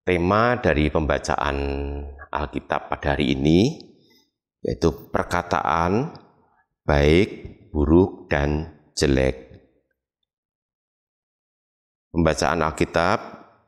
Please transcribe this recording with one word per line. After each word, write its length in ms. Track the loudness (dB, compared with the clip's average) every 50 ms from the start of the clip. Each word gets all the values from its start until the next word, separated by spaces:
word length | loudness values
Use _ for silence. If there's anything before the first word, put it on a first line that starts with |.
Tema 580 | _ 0 0 2 2 2 2 2 2 2 0 0
dari 300 | 0 0 2 2 2 0
pembacaan 640 | 0 0 0 0 -2 -2 0 -2 -4 -2 -2 -4 -4 -4 -4 -4 -4 -6 -6 -8 -8 -10 -12 -14 -16 -18 -18 _ -6
Alkitab 560 | -6 -6 -6 -8 -10 -6 -4 -6 -6 -4 -6
pada 260 | -10 -6 -2 -4 -2
hari 220 | 0 0 0 0
ini 420 | 0 2 4 6 6 4 2 0 -6 -16 -20 -20 _ _ _ _ _ _ _ _ _ _ _ _ _ _
yaitu 260 | -6 -4 0 0 0 0 0 -12 -6 -6
perkataan 1040 | -6 -4 -2 -4 -6 -4 -2 -4 -2 -2 0 0 0 0 0 0 -2 -2 -4 -8 -16 -20 _ _ _ _ _ _ _ _ _ _ _ _
baik, 460 | 0 2 4 4 6 6 4 4 2 -2 -14 -16 -18 -20 _ -20 _
buruk, 560 | -2 -2 2 4 6 6 6 4 0 -12 -8
dan 540 | -4 -2 -2 0 0 -2 -2 -4 -8 -14 _ _ _ _
jelek. 640 | -2 0 2 2 2 2 0 -2 -4 -10 -20 -20 -20 _ _ _ _ _ _ _ _ _ _ _ _ _ _ _ _ _ _ _ _ _ _ _ _ _ _ _ _ _ _ _ _ _ _ _ _ _ _ _ _ _ _ _ _ _ _ _ _ _ _
Pembacaan 540 | -2 0 0 2 2 0 0 -2 0 0 -2
Alkitab 540 | -2 0 -2 -4 -2 0 0 0 0 0 -2 -4 -10 -20 -20 -20 -20 _ _ _